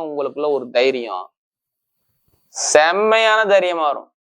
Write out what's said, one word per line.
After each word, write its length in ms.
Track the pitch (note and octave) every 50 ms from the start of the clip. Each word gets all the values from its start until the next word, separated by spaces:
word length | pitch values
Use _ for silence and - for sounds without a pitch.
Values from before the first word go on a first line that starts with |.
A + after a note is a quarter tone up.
| E3 D#3
உங்களுக்குள்ள 400 | D3 C#3+ C#3 C3 B2+ C#3 D3 D3+ C#3+
ஒரு 100 | C3+ B2 B2 A#2+
தைரியம், 500 | B2 B2+ C3+ C3 B2+ A#2 A2 G2 F2+ F#2+ - _ _ _ _ _ _ _ _ _ _ _ _ _ _ _ _ _ _ _ _ _ _ _ _ - - - -
செம்மையான 680 | - D3+ D3+ E3 F3+ G3 G#3+ A3 A3 A3+ A3 A3 G#3+ A3 A3 G3
தைரியமா 340 | G3 G3 F3+ F3+ E3+ E3+ D#3 D3
வரும். 200 | C3+ A2 A2+ - _ _